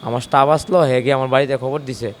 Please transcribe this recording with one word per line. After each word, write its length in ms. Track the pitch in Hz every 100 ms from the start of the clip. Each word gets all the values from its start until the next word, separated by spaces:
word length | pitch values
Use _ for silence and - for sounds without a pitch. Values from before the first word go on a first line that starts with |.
আমার 180 | 117 120
স্টাফ 280 | 123 139 139
আসলো, 320 | 156 - 180
হে 220 | 147 127
গিয়ে 120 | 123
আমার 140 | 135 131
বাড়িতে 280 | 131 139 131
খবর 240 | 127 147
দিছে 320 | 135 113 110 98